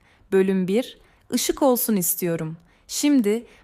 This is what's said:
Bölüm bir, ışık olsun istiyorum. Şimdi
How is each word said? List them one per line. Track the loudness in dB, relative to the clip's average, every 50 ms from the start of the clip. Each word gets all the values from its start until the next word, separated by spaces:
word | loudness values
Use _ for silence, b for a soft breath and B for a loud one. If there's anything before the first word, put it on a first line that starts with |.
| b b b b b b
Bölüm | 2 2 4 4 2 0 0
bir, | 0 0 -2 -2 -4 -10 b b b b b b b -4
ışık | -4 -2 -2 -2 0
olsun | 2 2 2 2 0 0 0
istiyorum. | 0 0 -2 -4 -4 -2 -4 -4 -4 -6 -8 -10 -14 b b b b b
Şimdi | b -6 -2 0 2 2 4 2 2 0 -2 -4 B B B